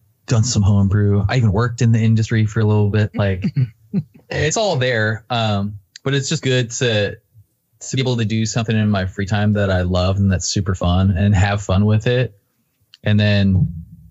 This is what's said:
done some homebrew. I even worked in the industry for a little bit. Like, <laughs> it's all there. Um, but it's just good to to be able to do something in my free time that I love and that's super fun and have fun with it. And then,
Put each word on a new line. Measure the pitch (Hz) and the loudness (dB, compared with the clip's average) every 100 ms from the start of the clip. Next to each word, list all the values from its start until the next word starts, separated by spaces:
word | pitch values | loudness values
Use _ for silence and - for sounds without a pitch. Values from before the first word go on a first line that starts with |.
| _ _ - | _ _ -2
done | 117 | 0
some | 107 - | 0 2
homebrew. | 98 101 98 107 101 101 98 | 2 2 2 2 2 0 0
I | 120 | 0
even | 110 | 0
worked | 92 120 120 | 2 -2 0
in | 120 | 2
the | 113 | 2
industry | 113 110 110 113 107 | 2 2 2 0 0
for | 110 | 0
a | |
little | 107 104 104 | 0 2 2
bit. | 104 104 | 0 -2
Like, | - 101 95 120 - 123 - _ | -2 -2 -2 -4 -2 -4 -6 _
<laughs> | 196 - - - | -8 -8 -14 -10
it's | - 147 233 | -4 -2 0
all | 208 156 | -2 0
there. | 127 117 107 110 - | 0 0 0 -2 -4
Um, | 120 113 101 101 104 _ - | -2 -2 -2 -4 -8 _ -10
but | 135 | -4
it's | 139 131 | -2 -2
just | 160 | -4
good | 135 127 117 | -2 -2 -2
to | - 123 107 101 - _ _ _ _ _ _ | -2 -2 0 -2 -6 _ _ _ _ _ _
to | - 127 | -10 -4
be | |
able | 127 120 | -2 -2
to | |
do | 110 113 110 | -2 -2 -2
something | - 113 110 | -4 -2 0
in | 107 | 0
my | 104 92 | 0 -2
free | - 95 | -6 -4
time | 104 107 | 0 0
that | 104 98 | 0 0
I | 92 | 0
love | 90 90 90 95 | 0 0 0 0
and | 98 | 0
that's | 90 - | 0 -2
super | - 87 | -4 -4
fun | 90 87 90 95 87 | -2 0 2 2 2
and | 101 | 2
have | 95 101 101 | 2 2 0
fun | - 92 104 | 0 0 2
with | 107 127 | 2 0
it. | 123 123 - _ _ _ _ _ _ | 0 -2 -6 _ _ _ _ _ _
And | 104 104 | 0 2
then, | 104 101 98 95 - - - - - | 2 2 2 2 0 -4 -14 -20 -20